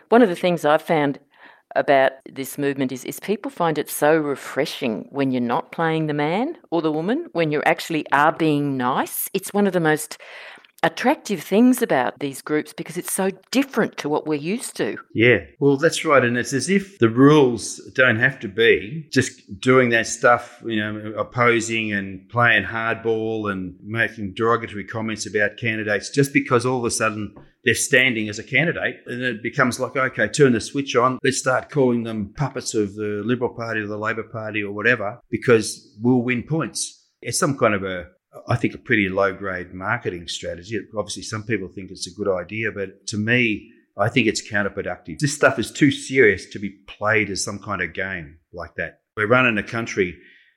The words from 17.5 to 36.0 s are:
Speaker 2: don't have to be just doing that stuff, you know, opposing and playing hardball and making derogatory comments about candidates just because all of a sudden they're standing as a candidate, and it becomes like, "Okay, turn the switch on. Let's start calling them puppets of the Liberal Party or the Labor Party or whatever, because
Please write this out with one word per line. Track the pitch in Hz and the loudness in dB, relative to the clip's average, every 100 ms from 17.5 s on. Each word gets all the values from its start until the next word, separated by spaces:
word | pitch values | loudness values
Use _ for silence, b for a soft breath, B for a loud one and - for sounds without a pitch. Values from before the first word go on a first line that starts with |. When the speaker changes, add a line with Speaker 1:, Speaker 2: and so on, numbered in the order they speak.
| 117 - - - | 2 -6 -12 -8
Speaker 2:
don't | - 127 110 | 2 2 4
have | 131 135 | 0 -2
to | 110 | -6
be | 98 113 85 98 160 151 | 4 6 6 2 -10 -2
just | 131 123 - - 98 | 0 0 -4 -18 -4
doing | 127 131 123 | 4 4 6
that | 117 110 | 2 0
stuff, | - 127 120 - - 113 | 2 4 4 0 -12 -4
you | 110 | -2
know, | 107 107 107 107 | -2 -6 -8 -6
opposing | 104 123 120 117 107 113 107 | -4 2 4 4 2 -2 -2
and | 101 98 92 - | -4 -4 -10 -6
playing | 120 120 107 | 2 4 4
hardball | 95 113 113 110 113 110 110 110 104 | 0 -4 -4 -2 0 0 -2 -4 -4
and | 95 92 87 | -4 -6 -12
making | 104 113 107 113 101 | -6 -2 -2 -2 -8
derogatory | 92 113 117 110 101 | 0 2 2 -2 -10
comments | 95 113 110 107 | -8 -6 -6 -6
about | 107 104 104 - | -4 0 0 -2
candidates | 117 110 104 101 - | -4 -2 -2 -2 -2
just | - 139 | 0 2
because | 147 139 123 123 | 2 2 2 2
all | 127 | 0
of | |
a | 117 | -2
sudden | - 113 107 98 - B B | 0 -2 -2 -8 -10 B B
they're | 120 | -2
standing | 110 - 127 131 110 107 | 0 2 4 4 0 -4
as | 107 | -8
a | |
candidate, | 104 131 165 90 107 123 - | -4 0 0 0 -4 -6 -10
and | 123 | -6
it | 127 110 | -4 -4
becomes | 117 139 123 113 | -4 0 0 0
like, | 123 139 | -4 -2
"Okay, | 131 - 107 | -2 -2 -2
turn | - 139 | 4 6
the | 113 | 4
switch | - 143 139 123 | 0 -6 0 2
on. | 127 127 | 2 2
Let's | 131 131 | -2 0
start | 131 123 - | 0 -2 0
calling | 147 127 120 | 0 2 2
them | 113 110 101 - | -2 -6 -6 -4
puppets | 139 131 - | -6 -6 -4
of | 113 101 | -2 -2
the | 104 104 104 | -2 -6 -4
Liberal | 104 123 120 | -4 -2 -4
Party | - 117 110 | -6 -6 -4
or | 104 | -4
the | 104 | -6
Labor | 107 113 | -4 -6
Party | 107 117 107 107 | -8 -10 -6 -6
or | 101 | -6
whatever, | 101 104 123 101 123 - | -2 0 0 -4 -10 -8
because | 113 - 113 104 - - 101 | -4 4 4 2 -10 -18 -2